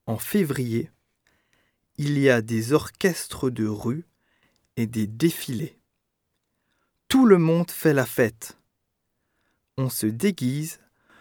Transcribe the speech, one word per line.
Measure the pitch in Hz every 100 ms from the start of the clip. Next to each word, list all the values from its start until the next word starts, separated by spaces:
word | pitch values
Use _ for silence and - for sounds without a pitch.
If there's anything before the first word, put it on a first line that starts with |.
| -
en | 113
février, | - 208 160 135 123 113 156 _ _ _ _ _ _ _ _ _ _ -
il | 147 143
y | 139
a | 120
des | 110 113 113
orchestres | 147 - - 190 165 - - 131
de | 113 107
rue | 104 107 147 - _ _ _ _ _ _ -
et | 113
des | 113 104
défilés. | 113 165 - - 117 156 - _ _ _ _ _ _ _ _ _ _ _ _ _
Tout | 262 240
le | 185
monde | 160 170 170
fait | - 165
la | 143 117
fête. | - 110 - - - _ _ _ _ _ _ _ _ _ _ _ -
On | 131
se | - 110
déguise, | 117 202 175 123 143 156 - _ _ _ _